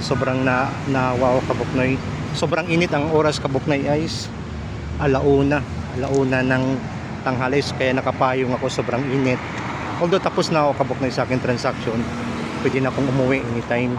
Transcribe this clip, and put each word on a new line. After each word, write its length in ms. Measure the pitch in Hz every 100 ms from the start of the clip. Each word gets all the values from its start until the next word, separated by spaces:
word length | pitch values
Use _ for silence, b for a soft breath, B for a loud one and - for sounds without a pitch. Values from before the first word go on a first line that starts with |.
sobrang 400 | - 131 131 131
na-, 240 | 131 127 139 - -
naawa 480 | 135 127 123 127 127
ako, 160 | - 113
Kabuknoy. 400 | 117 131 127 127 - - - -
Sobrang 320 | 160 160 170
init 240 | 165 175
ang 160 | 147 156 156
oras, 240 | 156 143
Kabuknoy, 480 | 143 135 156 139 139
ay 160 | 151 160 - - - - - - - - -
alauna, 640 | 147 135 143 139 139 143 120 - - 123
alauna 480 | 135 139 131 131
ng 320 | 127 131 131 127 110 - - -
tanghali, 400 | 135 127 127 139 -
kaya 240 | - 131 127
nakapayong 560 | 127 - 135 131 123 120
ako, 80 | 131
sobrang 320 | - 110 120 139 135
init. 240 | 131 127 - - - - - 143
Although 240 | 170 185
tapos 320 | 180 185 -
na 160 | 160 147
ako, 160 | 127
Kabuknoy, 240 | 127 123 131
sa 160 | 131
aking 160 | 117 127
transaction, 640 | 123 120 131 120 123 117 117 - - - - -
pwede 240 | 135 131
na 80 | 131
akong 160 | 120 139
umuwi 240 | 135 127 135 123
anytime. 400 | 117 - 120 123